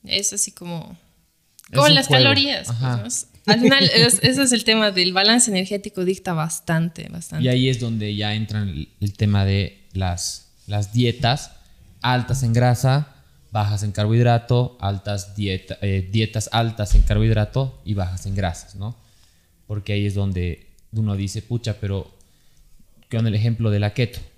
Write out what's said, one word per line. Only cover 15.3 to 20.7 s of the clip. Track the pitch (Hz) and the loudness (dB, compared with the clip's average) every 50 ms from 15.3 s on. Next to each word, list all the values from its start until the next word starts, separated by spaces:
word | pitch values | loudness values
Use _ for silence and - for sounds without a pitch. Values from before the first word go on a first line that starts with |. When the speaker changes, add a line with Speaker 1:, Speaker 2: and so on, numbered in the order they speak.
| 98 | -8
Speaker 2:
dieta, | 104 104 98 95 92 - - - - | -4 -4 -2 -4 -4 -6 -10 -12 -6
eh, | - 101 98 95 92 92 98 | -4 -2 0 -2 -2 0 0
dietas | 110 110 107 - 110 107 - - | 0 0 0 -2 -6 -6 -2 0
altas | 113 117 117 107 - 104 - - | 0 0 0 -2 -4 -2 4 6
en | - - | 6 6
carbohidrato | - 110 104 110 110 110 107 104 - - 139 135 131 - - - | 6 4 4 4 4 4 2 2 0 0 -2 -2 -2 -6 -12 -8
y | - 107 | -6 -4
bajas | 101 92 90 92 92 - | -4 -2 -4 -6 -8 -6
en | 98 95 | -6 -4
grasas, | 98 98 87 85 - - - - | -2 -2 -2 -4 -6 -12 -18 -14
¿no? | 98 98 107 120 - _ _ _ _ _ _ _ _ _ _ _ _ _ | -12 -10 -10 -12 -12 _ _ _ _ _ _ _ _ _ _ _ _ _
Porque | _ 107 104 98 - 104 | _ -8 -8 -4 -2 -2
ahí | 101 104 | 0 0
es | 101 95 | 0 0
donde | 101 101 98 95 90 87 90 80 - - - | -2 -2 -2 -2 -2 -2 -4 -4 -8 -12 -20